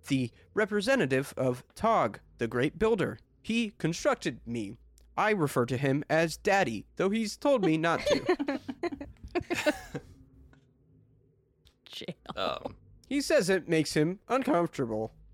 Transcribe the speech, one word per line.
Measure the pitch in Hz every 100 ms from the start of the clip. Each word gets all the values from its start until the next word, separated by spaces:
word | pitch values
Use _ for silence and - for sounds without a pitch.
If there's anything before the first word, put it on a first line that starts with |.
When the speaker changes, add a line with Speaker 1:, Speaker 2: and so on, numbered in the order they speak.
| -
Speaker 1:
the | 135 123 - -
representative | - 214 208 202 269 170 131 143 -
of | 127 123 - -
Tog, | 220 214 123 98 - -
the | 117
great | 117 143 165
builder. | 220 226 135 - _ _
He | - 226 220 -
constructed | 156 - 294 254 170 120 113
me. | 120 101 120 - _ - -
I | 202
refer | 214 147 - 120
to | 123
him | 139 135 -
as | 156 165 -
Daddy, | - 196 180 110 - -
though | 190
he's | 220 214 -
told | 285 269 185
me | 160
not | 165 160 -
to." | 587 - 359 285 269 - - 349 277 285 - - 349 -
Speaker 2:
<laughs> | 349 - - - - - - - - - - _ _ _ - _ _ _ _ _ _ _ _ -
Jail. | - - - - -
Speaker 3:
Um, | 90 67 - - - - -
Speaker 1:
He | 277
says | 269 311 180
it | 190 -
makes | 160 151
him | 156 156 190 -
uncomfortable. | 254 262 175 170 - 120 107 110 - -